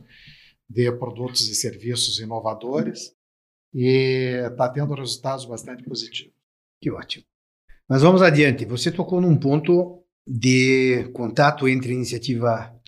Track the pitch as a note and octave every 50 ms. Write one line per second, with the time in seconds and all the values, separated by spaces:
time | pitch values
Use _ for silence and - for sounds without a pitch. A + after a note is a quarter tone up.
0 | _ _ _ - - - - - _ _ _ _ _ - G2+ A2 A#2+ A#2+ B2 A#2+
1 | B2+ A#2+ G2+ A2 B2 B2+ B2 - A2+ G#2+ G#2+ - - A#2+ F#2 G2 G2+ A#2 A#2+ A#2
2 | - - - A2 A2+ A2 A#2 A2+ A2 A2 A2 G#2 A#2+ A#2+ C3+ D#3 - - - -
3 | - - _ _ _ _ _ _ _ _ _ _ _ _ - C3+ B2 B2+ C3 C3
4 | C3 C3 C3 C3 C3 B2+ B2+ B2 B2 A#2 A#2 - C3 B2 - - B2 B2 C#3+ C3+
5 | C3+ A#2+ A2 - - C3+ C3+ C3 B2 A#2+ A#2+ A2 - B2+ B2+ B2 B2+ C3 C3 A2
6 | A2+ G#2+ - - - - _ _ _ _ _ _ _ _ _ _ - D3 - -
7 | - - - - - _ _ _ _ _ _ _ _ - - - _ - C3 C3+
8 | C#3 E3+ F#3+ F#3 F#3+ F3 D3+ D3 D3 C#3 B2 - A#2+ G2 A#2+ A#2+ - E3+ E3 F3+
9 | F3 - F#3 F3+ F3+ F3+ D#3 B2+ C3 C3+ C#3 D#3 D3+ - F3 F3 F3+ F3 - -
10 | _ _ _ _ _ - C3 A2+ A2 C3 B2+ B2+ B2+ C3 C3 C3 C3 B2+ B2+ B2
11 | A2 - - - A#2+ A2+ A#2 C3+ D3 C#3+ D3 - C#3 C3 C3 C3 A#2+ A#2+ B2 B2+
12 | B2 A#2 B2 A#2 - - B2 A#2 A#2+ A#2+ A2+ A2 - - - - _